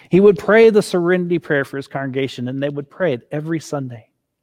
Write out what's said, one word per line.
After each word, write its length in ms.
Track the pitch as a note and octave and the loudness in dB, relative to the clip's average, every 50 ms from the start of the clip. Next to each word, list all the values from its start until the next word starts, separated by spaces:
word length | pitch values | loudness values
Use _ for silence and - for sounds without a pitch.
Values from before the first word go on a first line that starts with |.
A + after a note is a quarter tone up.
| _ _ | _ _
He 120 | - F3+ | 2 6
would 180 | G3+ G#3 F#3+ - | 6 6 4 4
pray 320 | - - G3+ A3+ A3+ A3+ | 0 2 6 6 6 6
the 100 | G#3 G#3+ | 6 4
serenity 580 | F3+ - - F3+ E3+ E3+ F#3 F3+ F3+ E3+ F3 D#3+ | 0 0 -2 -2 0 0 0 0 0 -2 -4 -4
prayer 280 | - - D#3 C#3 C3+ | -2 -2 -2 -2 -2
for 100 | - - | -4 -8
his 100 | C#3 C3+ | -10 -12
congregation, 640 | - - C#3 C3+ C3+ B2+ C3+ C3+ B2+ - - A#2+ B2 | -10 -10 -8 -8 -6 -4 -4 -6 -6 -6 -8 -8 -8
and 140 | C3 C#3 | -6 -6
they 80 | C#3 D3 | -6 -6
would 180 | C#3+ C#3+ C#3 - | -6 -8 -12 -14
pray 240 | _ - F#3+ E3 | _ -4 -4 -2
it 160 | C3 A#2 - _ | -2 -4 -8 _
every 300 | D3+ D3+ D3+ D#3+ E3 D#3 | -10 -10 -6 -6 -6 -8
Sunday. 480 | - - D3+ C#3+ C3+ B2 A#2+ A2+ _ _ _ _ _ _ _ _ | -6 -8 -8 -8 -8 -10 -12 -16 _ _ _ _ _ _ _ _